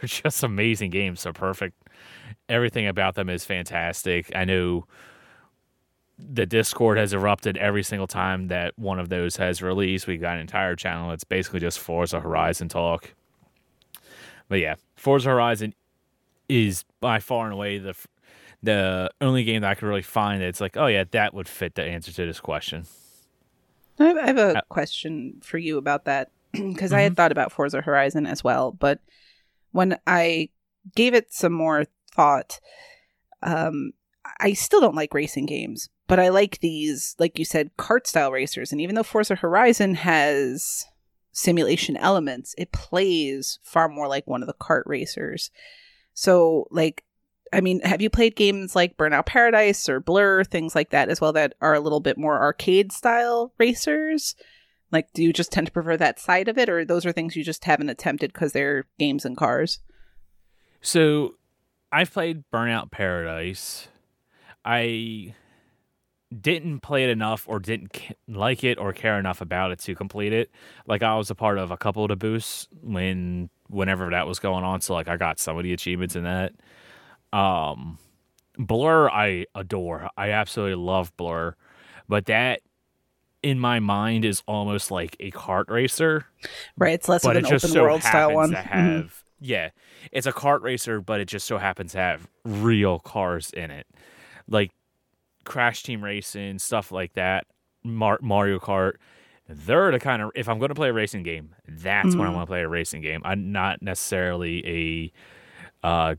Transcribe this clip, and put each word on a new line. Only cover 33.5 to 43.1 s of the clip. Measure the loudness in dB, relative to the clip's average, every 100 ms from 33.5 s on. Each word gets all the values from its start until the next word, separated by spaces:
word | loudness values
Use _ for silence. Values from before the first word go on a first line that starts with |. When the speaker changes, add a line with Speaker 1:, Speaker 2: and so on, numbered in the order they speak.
| -2 -2 -2 -8 -12 _ _ -14 -2
Speaker 2:
I | 0
still | 0 4 6
don't | 6 4
like | -2
racing | -2 -2 -4 -6
games, | -6 -8 -10 -14 _ 2
but | 6
I | 6
like | 6 4 2
these, | -2 0 -2 -2 -4 0
like | 0 0
you | -2
said, | 0 -2 -2
kart | 2 2 2
style | 0 2
racers. | 0 -4 -6 -6
And | -4
even | -2 -2
though |
Forza | 0 2 2 0
Horizon | 2 6 6 6 4 2
has | 2 4 4 2 0 -2 -6 -8 -10 _ _ _ _
simulation | -2 2 4 4 2 -2 0
elements, | 2 2 0 -6 -12 -10
it | -6
plays | -8 -2 0 2